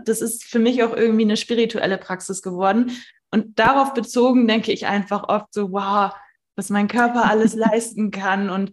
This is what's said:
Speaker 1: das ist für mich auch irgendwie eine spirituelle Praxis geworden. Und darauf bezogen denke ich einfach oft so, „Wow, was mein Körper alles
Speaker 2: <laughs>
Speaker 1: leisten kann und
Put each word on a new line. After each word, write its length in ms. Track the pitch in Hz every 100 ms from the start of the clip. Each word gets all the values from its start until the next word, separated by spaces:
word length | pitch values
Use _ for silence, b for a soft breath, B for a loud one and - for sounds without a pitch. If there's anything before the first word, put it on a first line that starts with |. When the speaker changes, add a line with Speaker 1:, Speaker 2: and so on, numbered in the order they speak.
| 220
Speaker 1:
das 160 | 220
ist 240 | - - -
für 140 | 233
mich 240 | 233 254
auch 120 | 226 -
irgendwie 280 | 233 220
eine 140 | 214 214
spirituelle 600 | - 233 226 214 180 190
Praxis 440 | - 185 - 185
geworden. 500 | 190 180 190 220 247 247 B B _
Und 280 | 220 214 -
darauf 340 | 226 277 269
bezogen 540 | 247 - 247 247 254 220
denke 240 | 220 -
ich 160 | - -
einfach 400 | 202 190 202 -
oft 240 | 208 208
so, 180 | 208 196
„Wow, 420 | 196 196 202 196 B B B _ -
was 140 | 196
mein 180 | 202 202
Körper 380 | 233 240 240 208
alles 240 | 214 220 220
Speaker 2:
<laughs> 0 |
Speaker 1:
leisten 560 | 220 226 226 - 214
kann 380 | 196 196 196 202
und 220 | 190 196